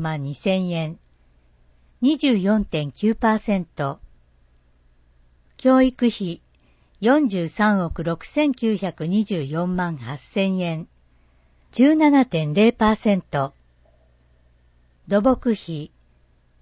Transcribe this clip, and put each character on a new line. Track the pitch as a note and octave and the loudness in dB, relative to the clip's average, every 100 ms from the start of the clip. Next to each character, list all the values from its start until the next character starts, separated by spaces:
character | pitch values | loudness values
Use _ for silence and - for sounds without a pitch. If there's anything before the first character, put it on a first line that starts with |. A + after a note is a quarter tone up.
万 | D#3+ D#3 | -6 -6
二 | C#3 | -8
千 | C#3+ G3 F#3+ F3+ | -6 -2 -2 -2
円。 | E3+ D#3+ E3 _ _ _ _ _ _ _ _ _ _ | -4 -6 -10 _ _ _ _ _ _ _ _ _ _
二 | B3+ D#4 | 0 0
十 | C#4+ G#3+ | 2 2
四 | F#3+ G#3+ | 2 0
点 | G3+ D#3 C#3+ | -2 -6 -6
九 | - G#3+ | -4 -2
パ | A3 A3+ A3 | 0 0 0
ー | |
セ | - G3 | -2 -4
ン | E3+ | -4
ト。 | - C#3 D3 - - _ _ _ _ _ _ _ _ _ _ _ _ _ - | -6 -8 -8 -16 -20 _ _ _ _ _ _ _ _ _ _ _ _ _ -2
教 | B3+ C4 | 2 4
育 | C4 - A#3+ | 4 2 -2
費、 | - F#3 E3+ _ _ _ _ _ _ | -2 -6 -8 _ _ _ _ _ _
四 | G#3 D4 C4+ | 2 2 2
十 | F#3+ E3 | -2 -4
三 | - G#3+ G3+ E3+ | 0 0 2 -2
億 | - | -4
六 | E3 E3 - | -6 -6 -6
千 | C#4+ D4+ | -2 0
九 | B3 A3+ G#3 | 0 -2 -2
百 | F#3+ - E3 | -4 -6 -2
二 | G3+ | -2
十 | G#3 F#3 C#3 | -2 -4 -4
四 | D#3+ F3+ F3+ | -4 -4 -2
万 | F3 D3+ | -4 -6
八 | A#2 D3 | -10 -12
千 | - G3+ G3 F#3 | -8 -4 -2 -2
円。 | F3 D#3+ - _ _ _ _ _ _ _ _ | -4 -6 -10 _ _ _ _ _ _ _ _
十 | - C4+ | 2 4
七 | D#4 D4+ C#4 B3+ | 6 4 4 2
点 | E3 D3+ D#3 | 0 -2 2
零 | A3 | 2
パ | A#3+ G#3+ | 4 0
ー | G#3+ | 2
セ | G#3+ G3 | 0 0
ン | |
ト。 | - D3 C3+ - _ _ _ _ _ _ _ _ _ _ _ _ _ _ - | -2 -4 -4 -8 _ _ _ _ _ _ _ _ _ _ _ _ _ _ -2
土 | G3+ | 2
木 | A#3 B3 B3 | 2 2 0
費、 | G#3+ - D#3 D#3 _ _ _ _ _ _ _ | -4 -4 -10 -10 _ _ _ _ _ _ _